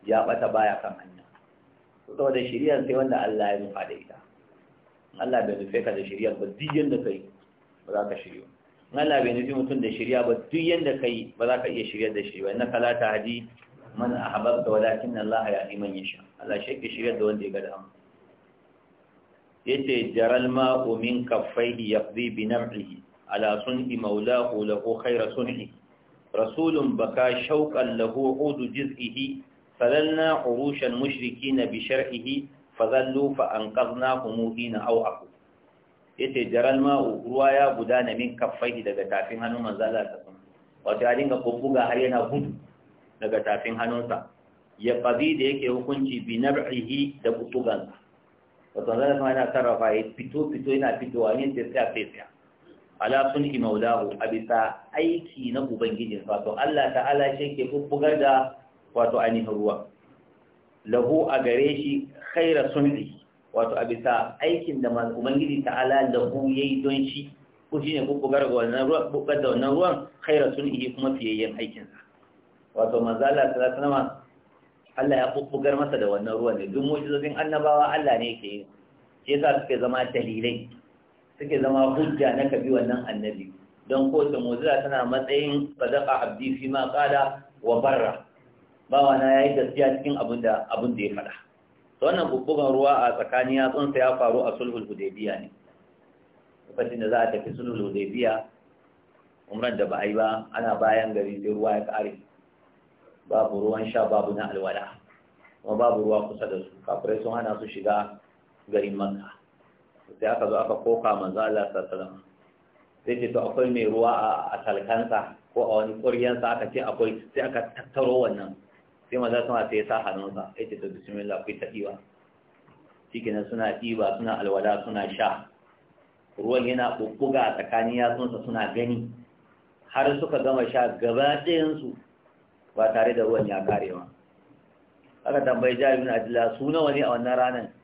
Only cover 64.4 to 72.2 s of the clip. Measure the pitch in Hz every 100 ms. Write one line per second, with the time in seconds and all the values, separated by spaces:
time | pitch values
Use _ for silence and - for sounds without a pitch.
64.4 | 156 165 165 135 123 117 113 117 123 139
65.4 | 143 143 131 - 131 135 131 123 123 135
66.4 | 135 135 139 135 139 139 135 147 143 -
67.4 | - _ - 151 143 151 131 143 139 139
68.4 | 131 120 117 127 135 160 - 143 - 147
69.4 | 135 120 135 147 180 147 - - - 151
70.4 | 135 139 143 123 127 120 135 135 117 107
71.4 | 110 107 110 110 95 - - _